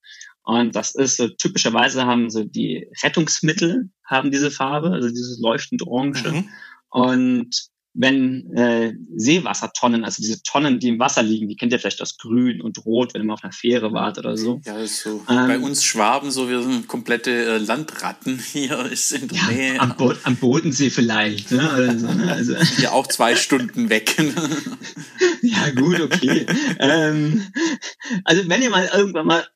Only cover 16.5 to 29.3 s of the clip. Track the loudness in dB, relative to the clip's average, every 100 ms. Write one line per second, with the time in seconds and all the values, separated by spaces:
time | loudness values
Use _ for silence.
16.5 | -2 0 -2 -4 -6 -2 -2 0 0 0
17.5 | 0 0 -4 -6 -8 -10 -8 -6 -6 -6
18.5 | -6 -4 -4 -4 -4 -4 -4 -4 -2 0
19.5 | 0 0 0 0 2 0 0 -2 0 2
20.5 | 2 2 0 0 2 2 2 -2 -4 -2
21.5 | 0 2 2 2 0 0 0 0 0 -2
22.5 | 2 2 2 2 2 0 2 2 2 2
23.5 | 0 0 -2 2 2 2 0 0 0 -2
24.5 | -4 -8 -12 -14 -16 -14 0 2 4 0
25.5 | 2 0 2 4 4 2 2 2 2 2
26.5 | 0 0 0 2 4 2 2 2 0 -2
27.5 | -2 -2 -2 -8 -14 -6 -2 2 2 2
28.5 | 2 2 2 2 2 2 0 0